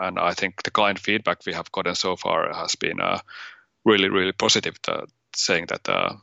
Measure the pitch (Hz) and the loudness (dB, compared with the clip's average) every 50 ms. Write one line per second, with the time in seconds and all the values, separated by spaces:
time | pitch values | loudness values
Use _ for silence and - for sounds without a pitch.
0 | 95 92 90 90 85 87 87 - 101 92 - - - - - 110 104 101 98 - | -2 -2 -2 0 0 0 0 0 -2 -4 -4 -6 -4 -2 0 2 2 2 0 0
1 | - 104 104 107 - 87 87 - - 95 82 85 85 - - 95 87 87 87 - | -2 -2 -2 0 0 -2 -2 -2 -4 -6 -6 -6 -8 -6 -6 -4 -2 -2 -2 0
2 | - 92 90 - - 92 85 82 85 82 82 82 82 - - - - 82 87 90 | -2 -2 -2 -2 -2 0 0 2 0 0 -2 -4 -4 -4 -4 -2 -2 -2 -2 0
3 | 90 90 92 - - - - - - - - - _ _ _ _ _ 113 107 98 | 0 0 -2 -2 -6 -10 -16 -18 -16 -18 -18 -20 _ _ _ _ _ 4 6 6
4 | 95 95 98 95 92 92 92 - 110 110 - 107 - 82 - - - - 50 - | 4 4 4 2 2 2 0 2 2 2 2 2 0 -2 -6 -6 -6 -4 -4 -4
5 | - - _ _ _ _ - - - - 92 82 85 - - - - - 50 50 | -6 -10 _ _ _ _ -4 -2 0 2 2 0 0 -2 -6 -6 -2 -2 0 0
6 | 50 - - - | 0 -2 -4 -6